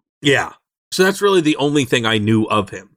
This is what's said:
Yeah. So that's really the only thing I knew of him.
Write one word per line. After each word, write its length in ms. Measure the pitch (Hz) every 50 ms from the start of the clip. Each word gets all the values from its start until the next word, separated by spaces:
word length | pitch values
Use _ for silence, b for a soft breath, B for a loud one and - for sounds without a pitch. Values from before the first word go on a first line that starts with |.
| _ _ _ _ 143
Yeah. 300 | 143 135 117 87 - - - _ _ _ _ _ _ -
So 100 | - 185
that's 180 | 190 196 196
really 200 | 202 202 190 185
the 160 | 156 156 151
only 280 | - 139 147 147 151 131
thing 220 | - 147 127 113
I 120 | 110 110 110
knew 260 | 104 110 113 110 110
of 260 | - 110 107 98 -
him. 200 | 107 95 98 - _